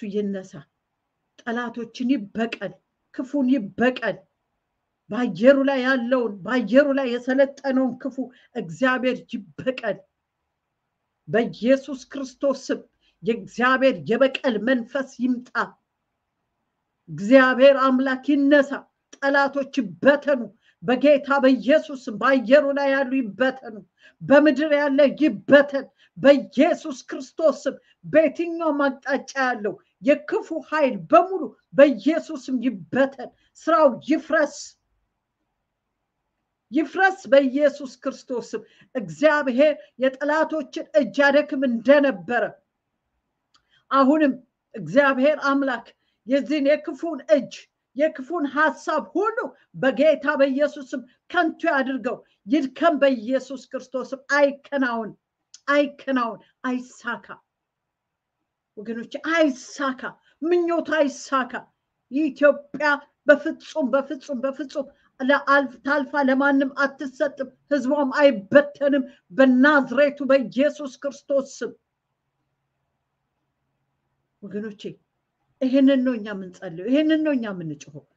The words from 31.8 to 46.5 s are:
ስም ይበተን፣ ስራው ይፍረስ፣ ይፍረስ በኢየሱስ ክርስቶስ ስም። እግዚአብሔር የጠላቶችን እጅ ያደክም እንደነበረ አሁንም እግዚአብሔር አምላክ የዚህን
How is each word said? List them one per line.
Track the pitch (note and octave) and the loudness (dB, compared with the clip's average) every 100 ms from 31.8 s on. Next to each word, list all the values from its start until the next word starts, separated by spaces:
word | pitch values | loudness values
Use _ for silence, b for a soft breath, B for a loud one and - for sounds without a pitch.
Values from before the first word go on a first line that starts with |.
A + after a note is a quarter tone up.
| D4 G#3+ C#4 D#4+ - D4+ | 6 6 -2 -2 -6 -14
ስም | - B3+ | -8 -4
ይበተን፣ | B3 G3 D#3+ A#3+ C4+ - A#3 _ _ _ | -4 -6 -6 -2 -2 -4 -18 _ _ _
ስራው | - D#4+ D4+ F#3 | 0 4 4 2
ይፍረስ፣ | C#3 D4 - D#4+ D4 - - _ _ _ _ _ _ _ _ _ _ _ _ _ _ _ _ _ _ _ _ | -2 -4 0 0 0 -4 -20 _ _ _ _ _ _ _ _ _ _ _ _ _ _ _ _ _ _ _ _
ይፍረስ | C4 D#4 E4+ F#4+ F#4+ - | -4 -2 0 0 0 2
በኢየሱስ | C4+ C4+ C4+ D4 C#4 C4 - | 4 4 0 0 0 -16 -12
ክርስቶስ | C#4 - - B3 - | -12 -12 -10 -10 -8
ስም። | - b b b B3+ | -12 b b b -10
እግዚአብሔር | F3+ D3+ C#4 D4 C4+ A#3+ D4+ D4 B - | -10 0 2 2 0 2 2 0 B -4
የጠላቶችን | C4 C4 D4 D#4 D4+ D#4 C#4 D#4+ - D#4 | -4 -2 -2 -2 -2 -4 -8 -12 -2 0
እጅ | B3 - | 0 2
ያደክም | C#4+ C#4+ D4 C#4 | 4 4 0 -4
እንደነበረ | C4+ A#3 A#3+ C#4+ C#4 F#3+ E3 A#3+ G#3 - _ _ _ _ _ _ _ _ _ _ _ _ _ | -2 -2 4 4 4 -2 -4 -4 -4 -8 _ _ _ _ _ _ _ _ _ _ _ _ _
አሁንም | C4 C4 D#4 D4 B3+ _ _ _ A3+ | 2 4 4 2 0 _ _ _ -14
እግዚአብሔር | D#3 A#3 C#4+ C4 C#4 C#4+ | -2 2 2 2 0 0
አምላክ | C#4 C#4 G3 A#3 - _ _ _ G3+ | -2 0 -2 -6 -12 _ _ _ -2
የዚህን | C#4 C4 | -2 0